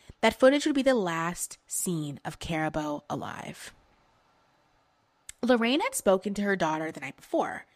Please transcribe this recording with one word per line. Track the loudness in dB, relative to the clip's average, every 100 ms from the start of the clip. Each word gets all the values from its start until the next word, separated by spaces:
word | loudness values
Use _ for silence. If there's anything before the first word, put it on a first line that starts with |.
| -20 0
That | 0 6
footage | 6 6
would | 4
be | 2
the | 4
last | 2 2 -2 -2 -4 -8 -10 -10
scene | -4 -2 -2 -4 -8
of | -10 -10
Karabo | -6 -2 -2 -2 -4 -6 -6
alive. | -8 -6 -10 -12 -14 -18 -20 _ _ _ _ _ _ _ _ _ _ _ _ _ _ -20 -2
Lorraine | 2 4 4 2
had | 0
spoken | 0 2 2 0
to | -2
her | 0 0
daughter | 0 -2 -4
the | -8
night | -12 -14
before, | -4 -2 -2 -6 -14